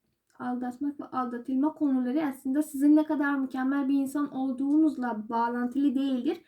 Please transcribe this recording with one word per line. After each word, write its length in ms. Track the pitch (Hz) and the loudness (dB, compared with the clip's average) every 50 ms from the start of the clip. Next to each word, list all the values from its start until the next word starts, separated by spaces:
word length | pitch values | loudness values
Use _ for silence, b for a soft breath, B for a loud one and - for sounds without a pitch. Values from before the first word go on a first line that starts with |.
| _ _ _ _ _ _ _ - | _ _ _ _ _ _ _ -8
aldatmak 600 | 247 247 247 247 247 247 247 - 285 285 285 - | -6 -4 -4 -4 -4 -6 -6 -4 -6 -6 -6 -6
ve 40 | - | -12
aldatılma 720 | - - 262 247 240 240 233 240 - 262 262 285 311 311 | -8 -6 -4 -4 -4 -6 -8 -6 -2 0 2 2 0 0
konuları 500 | - 311 277 262 254 247 247 247 320 311 | 0 0 2 2 2 0 0 0 0 -2
aslında 380 | 277 262 - - 269 262 302 | -2 -4 -6 -4 -2 0 0
sizin 340 | 302 - - 262 285 294 302 | -2 -2 -2 2 6 6 8
ne 80 | 311 302 | 6 6
kadar 300 | 311 311 269 285 285 285 | 4 0 0 0 0 0
mükemmel 540 | 269 262 262 - 262 254 262 277 285 277 262 | 0 -2 -2 -2 -2 -2 0 0 0 0 2
bir 60 | 277 | 2
insan 400 | 277 269 269 - 294 294 - - | 0 0 0 -2 -2 -4 -2 -4
olduğunuzla 920 | 262 269 269 254 247 277 277 294 311 320 302 262 254 240 240 226 214 208 226 | -4 -4 -4 -2 -2 0 2 4 4 4 4 2 -2 -4 -4 -4 -6 -6 -2
bağlantılı 640 | 233 233 233 240 240 240 247 247 254 277 277 285 240 | -2 0 0 0 0 -2 -4 -2 0 0 0 2 2
değildir. 460 | 262 277 269 262 240 - 302 339 - b | 0 0 0 0 0 0 -2 -4 -4 b